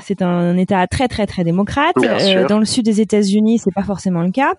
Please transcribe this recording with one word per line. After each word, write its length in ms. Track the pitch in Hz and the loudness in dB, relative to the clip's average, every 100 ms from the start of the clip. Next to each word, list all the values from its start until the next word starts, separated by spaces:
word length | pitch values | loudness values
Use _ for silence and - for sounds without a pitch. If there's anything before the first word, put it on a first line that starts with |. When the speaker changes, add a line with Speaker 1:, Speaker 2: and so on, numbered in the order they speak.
Speaker 1:
c'est 180 | - 196 | -4 -4
un 360 | 180 175 175 180 | -2 0 0 0
État 280 | 185 196 180 | 0 0 0
très, 220 | - 247 | 0 -2
très, 180 | - 202 | -2 -4
très 200 | - 170 | -2 -2
démocrate. 500 | 170 202 - 302 370 | 0 0 0 0 2
Speaker 2:
Bien 200 | 359 208 | 2 2
Speaker 1:
Euh, 40 | |
Speaker 2:
sûr. 260 | 190 185 - | 2 2 2
Speaker 1:
dans 120 | 208 | 2
le 60 | 214 | 0
sud 180 | - 226 | 0 0
des 140 | 208 | 2
États-Unis, 600 | 208 208 202 208 214 233 | 2 2 2 2 2 2
c'est 140 | - | 0
pas 100 | 190 | -4
forcément 380 | 196 196 196 175 | -4 -4 -2 -2
le 100 | 175 | -2
cas. 220 | 190 285 | 0 0